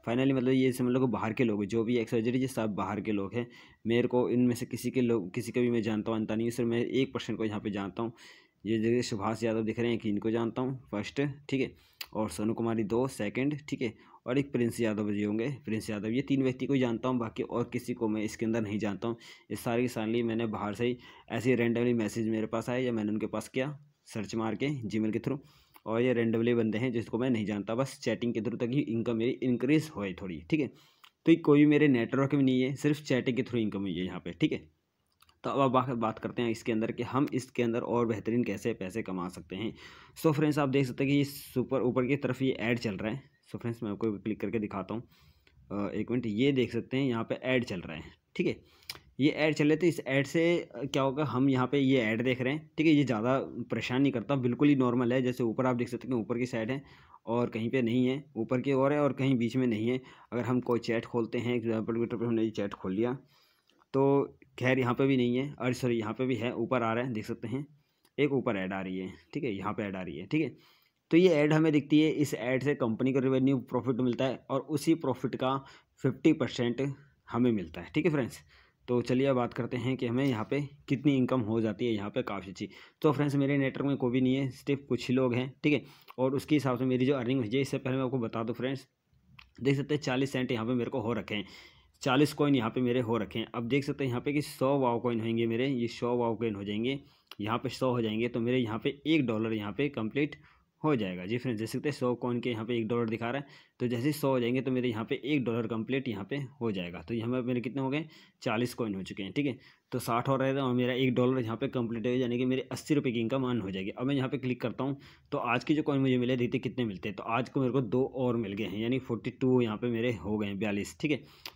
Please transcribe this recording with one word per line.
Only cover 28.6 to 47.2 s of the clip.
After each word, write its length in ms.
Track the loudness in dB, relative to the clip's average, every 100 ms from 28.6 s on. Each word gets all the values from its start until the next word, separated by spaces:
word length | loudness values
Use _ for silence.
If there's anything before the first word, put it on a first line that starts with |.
तक 100 | -2
ही 100 | -2
इनकम 340 | 0 -2 0 0
मेरी 140 | 0 0
इंक्रीज 460 | 0 0 4 2 2 -4
होए 160 | -6
थोड़ी, 260 | -4 -8 -10 -2
ठीक 100 | 0
है। 60 | 0 -6 _ _ -20 _ 4
तो 60 |
ये 40 | 4
कोई 200 | 8 8
भी 80 | 8
मेरे 220 | 8 6
नेटवर्क 460 | 6 2 2 2
में 80 | 4
नहीं 180 | 4 4
है, 120 | 2 0
सिर्फ 260 | 0 0
चैटिंग 340 | 0 0 2 0
के 60 |
through 180 | 0 0
इनकम 200 | 0 -2
हुई 140 | -4
है 100 | -2
यहाँ 160 | -4 -6
पे, 120 | -10
ठीक 200 | -2 0
है। 60 | 0 -8 _ _ _ _ _ _ _
तो 60 | -4
अब 100 | 2
आप 100 | 4
बात, 180 | 4 2
बात 280 | 0 -2 -2
करते 240 | -6 -2
हैं 80 | -2
इसके 220 | -2 -2
अंदर 200 | 0 0
कि 100 | -4
हम 220 | -2 0 0
इसके 280 | -2 -6 -2
अंदर 180 | 0 0
और 240 | 0 0 0
बेहतरीन 360 | 0 0 0
कैसे 280 | 0 -2 -4
पैसे 280 | -4 -6 -6
कमा 260 | -6 -4 -6
सकते 260 | -8 -12 -8
हैं। 160 | -8 -10 -18 -20 -20 0
So 160 | 0
फ्रेंड्स, 260 | 2 2 2
आप 100 | 2
देख 180 | 2 0
सकते 180 | 0
हैं 80 | 2
कि 80 | 2
इस 340 | 0 -4 -6 -4
ऊपर, 240 | -2 0
ऊपर 240 | 0 0 0
की 100 | 0
तरफ 240 | -2 -2
ये 80 | -2
ऐड 260 | 0 0 0
चल 180 | -2 -4
रहा 160 | -4
है। 100 | -6 -10 _ _
So 80 | -10
फ्रेंड्स, 220 | -8 -6
मैं 80 | -6
आपको 220 | -2 -2
क्लिक 260 | -2 -6 -4
करके 180 | -2 -2
दिखाता 360 | -4 -6 -6
हूँ। 80 | -8 -10 _ -20 _ _ _ -10
अ, 200 | -6 -4
एक 200 | -4 -2
मिनट, 160 | -2 -2
ये 220 | 0 2
देख 200 | 2 0
सकते 240 | -2 -4 -2
हैं 80 |
यहाँ 200 | 0 -2